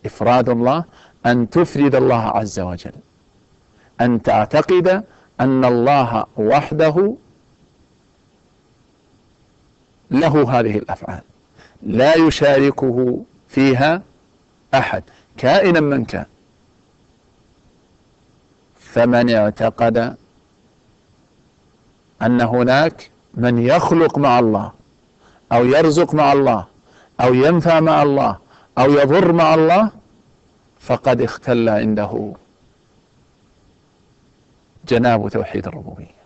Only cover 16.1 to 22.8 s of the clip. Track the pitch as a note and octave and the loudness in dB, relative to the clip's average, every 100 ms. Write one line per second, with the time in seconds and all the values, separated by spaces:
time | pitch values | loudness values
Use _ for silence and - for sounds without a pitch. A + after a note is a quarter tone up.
16.1 | F#2+ - _ _ _ _ _ _ _ _ | -10 -12 _ _ _ _ _ _ _ _
17.1 | _ _ _ _ _ _ _ _ _ _ | _ _ _ _ _ _ _ _ _ _
18.1 | _ _ _ _ _ _ _ - - A#2+ | _ _ _ _ _ _ _ -10 0 2
19.1 | B2 A#2+ A2+ G#2 G#2 A2+ - A#2 A2+ A#2 | 2 2 0 0 -2 -6 0 -2 0 -4
20.1 | - _ _ _ _ _ _ _ _ _ | -10 _ _ _ _ _ _ _ _ _
21.1 | _ _ _ _ _ _ _ _ _ _ | _ _ _ _ _ _ _ _ _ _
22.1 | _ A2+ A#2+ A#2+ B2 B2 C3+ | _ -2 0 0 0 0 2